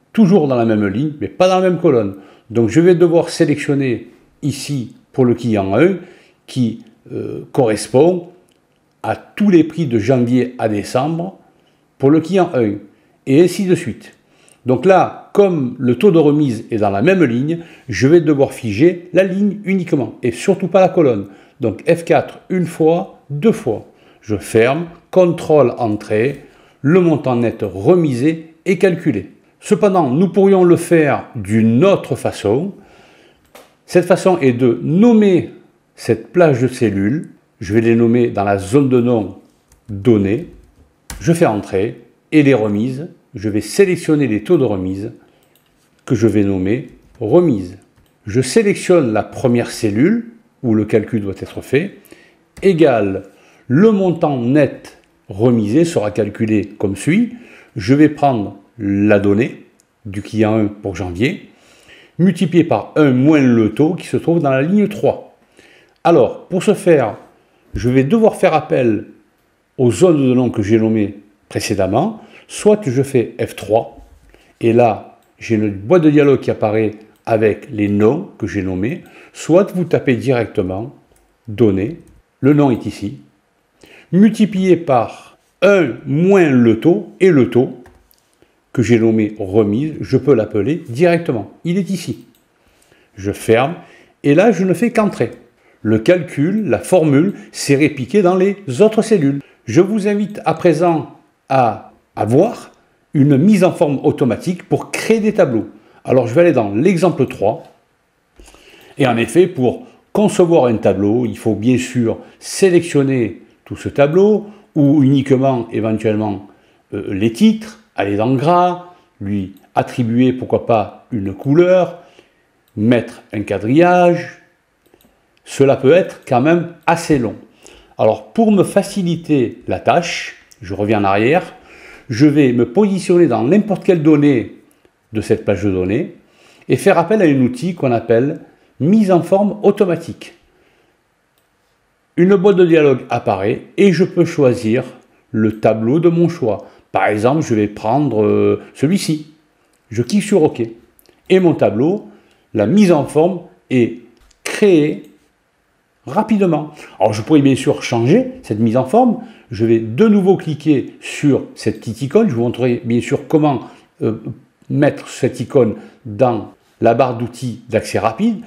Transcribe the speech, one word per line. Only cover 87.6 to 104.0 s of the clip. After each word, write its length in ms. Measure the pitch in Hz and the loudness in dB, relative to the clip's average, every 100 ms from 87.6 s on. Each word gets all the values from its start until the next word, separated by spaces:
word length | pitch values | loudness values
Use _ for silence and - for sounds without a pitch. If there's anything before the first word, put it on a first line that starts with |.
| 147 - - _ _ _ _ _ _ _ _ | -2 -6 -20 _ _ _ _ _ _ _ _
que 80 | - | -4
j'ai 160 | 107 117 | 2 2
nommé 380 | 113 110 107 107 | 2 0 -2 -6
remise, 560 | 95 107 104 110 156 147 | -2 0 0 -2 -4 -8
je 160 | - 131 | -2 -2
peux 160 | 143 | 2
l'appeler 500 | 120 104 107 107 170 143 | 0 0 -4 -4 -6 -8
directement. 640 | 117 175 170 170 113 98 _ 170 | 0 0 0 -2 -6 -8 _ -6
Il 120 | 185 | -4
est 120 | 175 | -4
ici. 360 | 190 139 - - _ _ _ _ _ _ _ _ - | -8 -8 -12 -14 _ _ _ _ _ _ _ _ -10
Je 160 | 98 | -8
ferme, 440 | 98 - 113 139 170 - - _ _ | -6 0 2 0 -6 -18 -20 _ _
et 100 | 143 | 0
là, 180 | 151 233 | 4 2
je 120 | 180 | 2
ne 100 | 185 | -2
fais 180 | 175 233 | 0 0
qu'entrer. 400 | 226 208 - 117 - _ _ _ _ | 0 -2 -2 -6 -6 _ _ _ _
Le 180 | 107 110 | -2 0
calcul, 680 | 165 180 147 139 160 214 180 | 2 2 0 -4 -2 -2 -2
la 120 | 101 | -4
formule, 560 | - 180 156 135 196 - - | 0 2 4 2 2 -4 -16
s'est 240 | - - 139 | -10 0 2
répliqué 460 | 147 139 120 208 | 2 -2 -2 0
dans 140 | 175 185 | 2 2
les 200 | 196 196 - 127 | 0 -4 -8 2
autres 220 | 214 220 | 2 2
cellules. 400 | - 208 139 139 - _ - | 0 0 0 -4 -10 _ -2
Je 160 | 123 | 2
vous 260 | 190 220 202 | 2 0 -2
invite 340 | 208 208 - 151 | -2 -4 -6 -4
à 80 | 170 | 0
présent 600 | 175 151 175 156 120 - _ _ - | 0 2 0 0 -6 -18 _ _ -4
à 420 | 131 117 98 - _ _ - | 0 0 -2 -16 _ _ -6
avoir 560 | 107 135 226 - - _ _ _ _ | 0 2 2 -2 -18 _ _ _ _
une 240 | 151 147 135 | 0 2 4
mise 260 | 196 202 | 4 4
en 80 | 175 | 2
forme 280 | - 151 135 | 0 -2 0